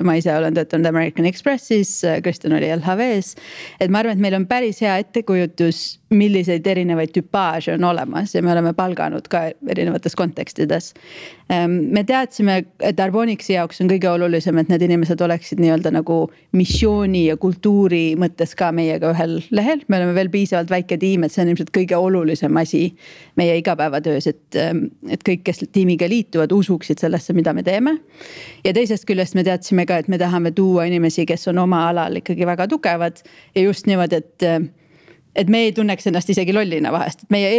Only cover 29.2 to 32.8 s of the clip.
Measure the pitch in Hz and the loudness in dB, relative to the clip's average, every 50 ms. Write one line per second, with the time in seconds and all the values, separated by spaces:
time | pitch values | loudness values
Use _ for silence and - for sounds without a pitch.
29.2 | 185 180 - 185 175 190 180 180 - - 196 180 175 175 180 165 156 - 185 170 | -2 0 0 0 0 0 0 -2 -2 0 0 0 2 2 0 -2 0 0 0 0
30.2 | 175 175 180 175 170 165 160 208 190 190 180 175 170 175 175 170 170 165 160 - | 0 0 0 0 0 0 0 2 2 2 2 2 2 2 0 2 2 0 0 0
31.2 | 165 156 165 165 - 185 175 180 180 185 180 165 165 170 175 175 165 175 185 175 | 0 0 -2 -2 -2 -2 0 2 2 2 2 2 2 0 0 0 -2 -2 -4 -6
32.2 | - - 175 170 180 175 175 170 180 208 311 302 | -4 -4 -4 -2 -2 -2 0 -2 -2 -2 -2 -2